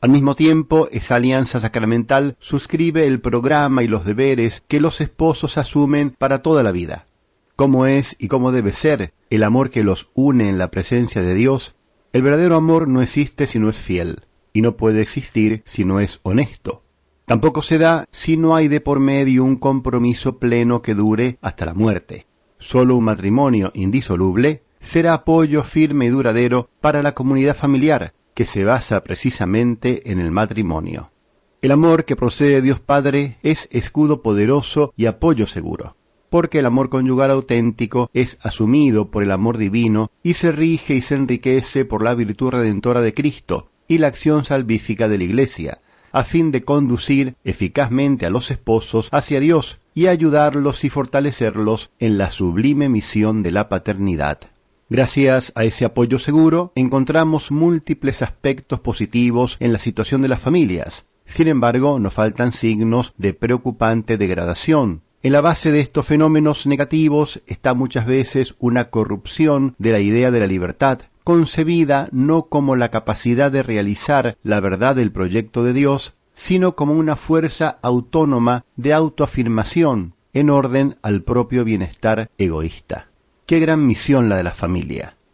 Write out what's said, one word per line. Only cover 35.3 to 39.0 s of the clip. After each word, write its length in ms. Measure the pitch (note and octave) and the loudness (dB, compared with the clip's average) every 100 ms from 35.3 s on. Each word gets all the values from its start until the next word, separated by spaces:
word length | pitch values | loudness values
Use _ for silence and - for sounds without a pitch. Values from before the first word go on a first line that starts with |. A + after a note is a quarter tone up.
| C#3+ G#2+ | 0 -2
seguro, 500 | - D#2+ D#2 - - _ _ _ | -4 -10 -10 -12 -18 _ _ _
porque 300 | E3+ E3 D#3 | -2 0 0
el 60 | C3+ | 2
amor 220 | B2 C3 | 2 0
conyugal 420 | C3 C3 B2+ C3+ | 0 0 2 2
auténtico 800 | C3+ C3 A#2 A#2 A2+ A#2 B2 A#2+ | 0 0 0 0 -2 -4 -2 -2
es 240 | - B2 - | -2 -4 -4
asumido 720 | A2 - A2 C3+ D3 G#2+ | -10 -2 0 4 4 2